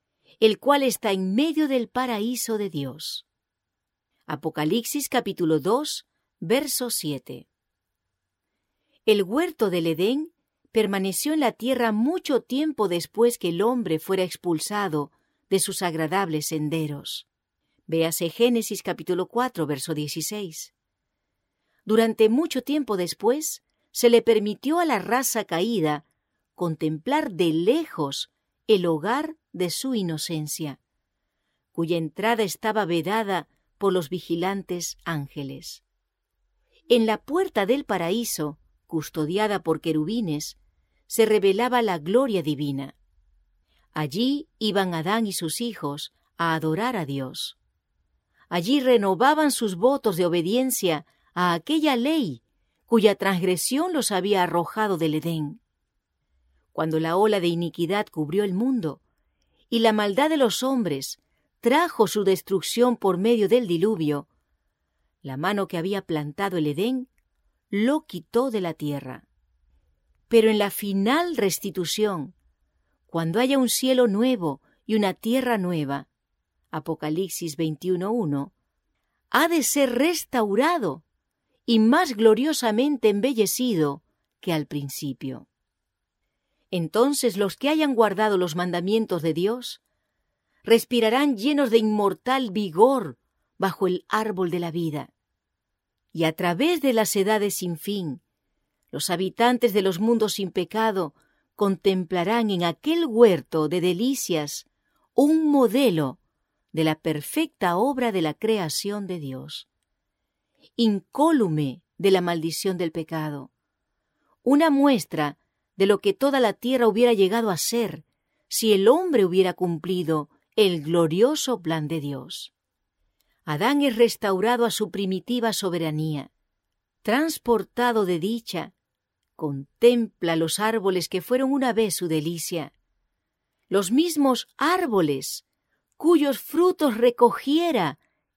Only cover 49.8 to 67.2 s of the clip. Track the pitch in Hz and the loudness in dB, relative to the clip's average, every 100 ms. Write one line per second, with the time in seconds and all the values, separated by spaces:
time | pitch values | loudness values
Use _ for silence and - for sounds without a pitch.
49.8 | 247 277 220 170 175 175 165 240 262 - | 2 2 0 0 0 0 0 0 0 0
50.8 | 185 151 - _ _ 170 180 170 - 311 | 0 -2 -6 _ _ -2 0 0 -2 0
51.8 | 302 240 262 320 196 120 _ _ _ _ | 2 2 0 0 -2 -6 _ _ _ _
52.8 | - 226 202 196 196 185 185 180 - 269 | 0 4 4 4 0 0 0 0 -2 -2
53.8 | 370 311 - 190 190 202 175 170 170 220 | -2 -2 -2 0 0 2 2 0 -2 -2
54.8 | 214 170 160 151 165 160 147 - _ _ | -2 0 0 -2 -4 -4 -6 -10 _ _
55.8 | _ _ _ _ _ _ _ _ _ - | _ _ _ _ _ _ _ _ _ -6
56.8 | 160 156 160 180 220 202 175 170 170 - | -2 -2 0 2 2 2 0 -2 -4 -4
57.8 | 170 202 208 165 151 190 208 185 254 247 | -2 -2 -4 -6 -4 -2 -2 -2 -2 -2
58.8 | 156 - _ _ _ _ _ _ - 233 | -4 -8 _ _ _ _ _ _ -4 2
59.8 | 220 214 208 196 311 311 240 - 262 262 | 2 2 0 2 2 2 2 0 -2 -2
60.8 | 185 135 - - _ _ _ _ 240 285 | -2 -4 -8 -14 _ _ _ _ 2 2
61.8 | 349 - 202 214 190 190 - 190 - 233 | 2 2 0 2 0 0 0 -4 -2 2
62.8 | 247 226 196 175 220 240 190 247 208 170 | 2 2 0 2 2 2 4 2 2 0
63.8 | 214 190 151 143 - _ _ _ _ _ | 0 0 0 -2 -6 _ _ _ _ _
64.8 | _ _ _ _ 139 131 180 202 190 175 | _ _ _ _ -12 -6 -4 -2 -4 -4
65.8 | 180 196 - 156 147 143 196 175 151 143 | -4 -6 -4 -6 -6 -6 -4 -2 -2 -2
66.8 | 226 262 254 _ | -2 -4 -8 _